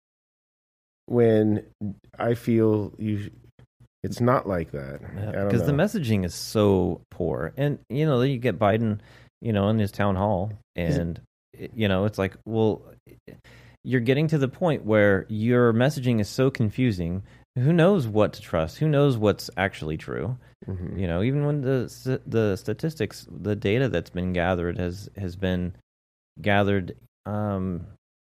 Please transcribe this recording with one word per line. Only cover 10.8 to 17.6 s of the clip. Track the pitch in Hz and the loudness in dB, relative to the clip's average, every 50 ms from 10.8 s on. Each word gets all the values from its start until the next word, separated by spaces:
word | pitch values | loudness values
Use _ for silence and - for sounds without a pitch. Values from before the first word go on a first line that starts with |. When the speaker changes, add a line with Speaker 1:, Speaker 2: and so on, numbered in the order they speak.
| 87 82 73 | -2 0 0
Speaker 1:
it | 87 | 0
Speaker 2:
and, | 85 82 82 - - _ _ _ _ _ _ - | -2 -4 -6 -10 -14 _ _ _ _ _ _ -16
y-, | - - - | -16 -12 -6
you | 113 110 98 | -2 0 0
know, | 95 92 101 | 2 2 0
it's | 107 104 - | 0 0 -2
like, | 95 92 - - - | -4 -4 -4 -8 -12
well, | 107 113 113 110 107 95 - - - - _ _ - - - _ - - - _ - - - - - - _ - | -6 -2 0 2 2 0 -2 -6 -18 -20 _ _ -20 -20 -20 _ -20 -20 -20 _ -20 -20 -20 -20 -20 -20 _ -8
you're | 123 123 127 | -2 -2 0
getting | 117 127 131 139 160 151 | 2 2 2 2 2 0
to | 160 151 | 2 0
the | 135 120 | 0 0
point | - - 185 170 139 - - | -2 -2 0 0 0 0 0
where | 104 110 107 101 101 98 95 - - | 2 4 4 6 6 4 2 0 -2
your | 110 107 110 117 123 123 123 117 113 | -4 -2 0 2 4 4 4 4 4
messaging | 113 123 143 156 143 123 127 120 110 | 4 2 2 0 0 0 0 2 0
is | 101 - | 0 -2
so | - - 131 135 | 0 0 0 0
confusing. | 135 - 117 104 - - 131 123 101 90 85 82 90 95 101 - - - - _ - | 2 0 -2 -2 0 0 0 0 0 0 -2 -4 -4 -6 -8 -12 -20 -20 -20 _ -4
Who | 127 | 0